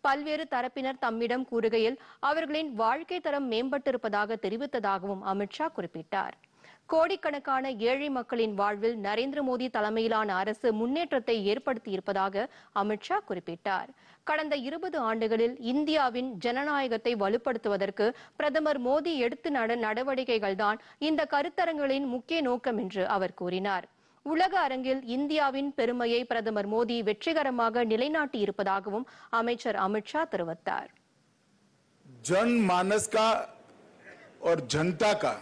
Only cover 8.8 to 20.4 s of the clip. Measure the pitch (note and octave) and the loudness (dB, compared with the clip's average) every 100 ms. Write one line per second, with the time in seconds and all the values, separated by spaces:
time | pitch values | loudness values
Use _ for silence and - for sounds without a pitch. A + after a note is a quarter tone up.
8.8 | A3+ A#3 G3+ G#3+ C4+ C#4+ C4 B3 B3+ A3+ | 0 0 -2 0 -2 -2 -2 0 -2 0
9.8 | G#3+ A3+ A3+ A3 G#3+ F#3 G3+ G#3+ A#3+ G#3+ | 0 2 2 2 2 0 0 0 0 2
10.8 | A#3 D4 E4+ C4+ A#3 A3+ G3 A3+ C#4 A#3 | 0 0 0 0 0 0 2 0 0 -4
11.8 | - F#3+ F#3+ G3 F#3+ G3 B3 - - G#3 | -4 -4 -2 0 0 0 -4 -8 -6 -2
12.8 | G3+ G#3 - G4 - F3+ E3+ E3+ G3+ F#3 | 0 -2 -2 -4 -2 -8 -6 -6 -4 -4
13.8 | - - - - - D#4 D#4 D4 B3+ D#4+ | -6 -18 -20 -10 -2 -2 0 -2 -4 -6
14.8 | F#4 D#4+ A3+ A3 A3 A3 A#3 B3+ A#3 C4+ | -4 -2 0 0 2 2 2 0 -2 0
15.8 | D4+ D#4 C4 A#3+ C4 G3+ A#3+ B3 D4 C#4+ | 2 2 2 0 -6 -4 -2 -2 0 0
16.8 | C4 A3+ A#3 A#3 G3 A#3 - A3+ A3 G3+ | 0 0 0 0 0 0 0 -2 -2 0
17.8 | G3 G3 A3 - - - D4+ D4+ D#4 C#4 | -2 2 0 0 -16 -2 0 2 2 0
18.8 | B3 D4 E4 D4+ A#3+ C#4 E4+ C#4+ A3 A#3+ | 2 0 0 0 -2 -2 -2 0 0 0
19.8 | A3 A3 C4 C4 B3+ A3+ | 0 -2 -2 -2 0 0